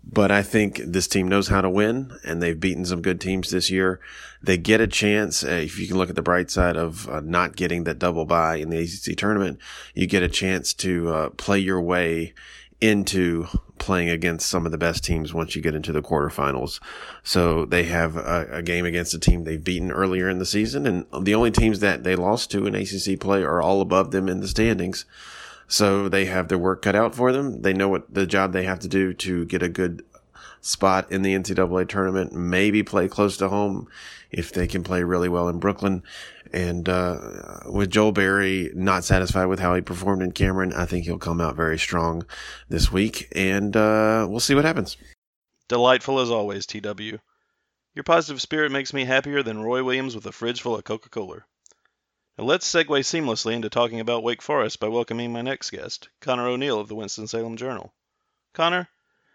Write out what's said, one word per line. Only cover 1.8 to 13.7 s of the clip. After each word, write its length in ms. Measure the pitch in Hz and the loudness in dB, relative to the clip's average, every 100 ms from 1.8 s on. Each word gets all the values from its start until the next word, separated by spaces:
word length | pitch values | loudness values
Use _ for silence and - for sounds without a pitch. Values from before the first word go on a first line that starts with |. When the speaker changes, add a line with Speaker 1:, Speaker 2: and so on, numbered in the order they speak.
| 107 123 131 - | 2 0 -6 -12
Speaker 1:
and 180 | - 82 | -6 -2
they've 160 | 85 80 | -2 0
beaten 280 | 92 85 90 | -2 -2 -2
some 160 | 90 | 0
good 180 | 95 90 | 0 -2
teams 300 | 92 95 90 | -2 -2 -2
this 200 | 92 87 | -2 0
year. 300 | 92 92 92 - - - - | 2 0 -2 -10 -20 -20 -6
They 140 | - 92 | 0 2
get 240 | 92 110 | 4 4
a 60 | 110 | 4
chance, 580 | - 107 104 104 - | 2 2 2 2 -2
uh, 40 | 69 | -2
if 300 | 85 80 - | -2 -2 -6
you 80 | 92 | -2
can 120 | 92 | 0
look 100 | 90 | 0
at 80 | 85 | 0
the 60 | |
bright 280 | 85 90 90 | 2 2 2
side 280 | - 87 82 | 2 2 2
of, 280 | 85 85 - | -2 -6 -8
uh, 100 | 76 | -8
not 340 | 78 87 90 | -2 0 0
getting 300 | - 90 87 | -2 -2 0
that 140 | 85 78 | -2 0
double 260 | 90 82 | 0 0
bye 320 | 80 82 80 80 | 2 4 4 0
in 140 | 78 | -2
the 80 | 82 | -4
A 80 | 85 | -4
C 100 | 98 | -6
C 180 | - | -6
tournament, 440 | 82 101 107 92 71 - - - | -2 0 0 0 -4 -14 -18 -12
you 120 | - 92 | -2 2
get 160 | 98 | 2
a 60 | 87 | 2
chance 440 | - 95 92 - | 0 0 -2 -2
to, 360 | - 95 90 85 | -4 -2 0 0
uh, 180 | 78 76 | -2 -4
play 300 | - - 101 | -6 0 2
your 240 | 95 92 | 2 0
way 500 | 85 90 85 82 82 - - - - _ | 2 2 2 -2 -4 -10 -20 -20 -20 _
into 680 | 113 104 95 95 90 85 85 - - | 4 4 2 2 2 0 -2 -4 -4